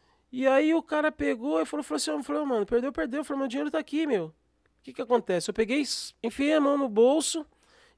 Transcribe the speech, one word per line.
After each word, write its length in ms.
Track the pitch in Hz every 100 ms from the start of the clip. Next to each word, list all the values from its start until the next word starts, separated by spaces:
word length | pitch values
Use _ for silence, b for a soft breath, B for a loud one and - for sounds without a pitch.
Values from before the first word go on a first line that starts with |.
| _ _ _
E 140 | 254 262
aí 280 | 269 311
o 100 | 330
cara 280 | - 302 302
pegou 500 | 302 285 247 262 320
e 40 | 320
falou, 180 | 302
falou 140 | - 302
assim, 140 | 320
ó, 100 | 302
falou, 240 | 269 294 285
"Mano, 200 | 233 202
perdeu, 260 | 240 269
perdeu." 300 | 330 302 277
Eu 20 |
falei, 160 | 294 277
"Meu 80 | 269
dinheiro 240 | 254 294
tá 80 | 311
aqui, 260 | 302 294 311
meu." 220 | 208 160
O 60 | _ _ _ _ _
que 100 | -
que 80 | 247
acontece? 480 | 233 240 - 175 -
Eu 40 |
peguei, 300 | 208 220 277 277 - - -
enfiei 320 | 233 - 285
a 80 | 311
mão 160 | 285 285
no 100 | 269
bolso 580 | 208 240 311 - 330 294 b b b b